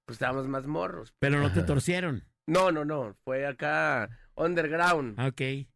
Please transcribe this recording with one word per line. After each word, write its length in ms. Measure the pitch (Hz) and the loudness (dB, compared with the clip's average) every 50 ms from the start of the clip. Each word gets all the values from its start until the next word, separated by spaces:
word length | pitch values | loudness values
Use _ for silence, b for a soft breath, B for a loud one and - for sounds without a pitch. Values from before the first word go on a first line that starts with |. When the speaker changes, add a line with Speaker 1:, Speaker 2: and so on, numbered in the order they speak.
| _ | _
Speaker 1:
Pues 100 | - 120 | -16 -8
estábamos 300 | 110 135 127 131 135 131 | -4 -4 -2 -2 -2 -4
más 220 | 135 135 135 131 143 | -4 -4 -6 -4 -4
morros. 440 | 151 165 180 185 180 170 117 - - _ | -4 -4 -4 -4 -6 -8 -14 -16 -6 _
Speaker 2:
Pero 220 | - 139 143 143 | 0 2 4 4
no 120 | 143 147 90 | 4 4 2
te 60 | 170 | 2
Speaker 3:
Ajá. 80 | 170 | 2
Speaker 2:
torcieron. 560 | - 147 139 - - 175 180 180 170 135 107 - - _ _ _ | 2 2 2 2 2 0 0 0 -2 -2 -4 -6 -10 _ _ _
Speaker 1:
No, 240 | - 160 180 190 185 | 0 2 4 4 4
no, 140 | 170 156 147 | 4 2 0
no. 320 | 147 156 147 127 107 98 - _ | -2 -2 -4 -4 -6 -8 -10 _
Fue 200 | - 131 131 139 | -6 -4 -2 -2
acá 640 | 143 139 - 147 147 151 156 160 156 143 127 107 107 113 B B B _ | -4 -4 -4 -2 -2 0 2 2 2 2 0 -2 -4 -6 B B B _
underground. 800 | - 160 170 180 170 160 151 156 165 175 175 175 156 139 120 104 104 | -2 0 0 2 0 0 0 2 2 4 4 4 2 0 -2 -4 -2
Speaker 2:
Ah, 80 | 123 | -2
ok. 400 | 135 127 - 135 131 135 139 139 - _ | -2 -2 -2 -2 -4 -4 -6 -8 -12 _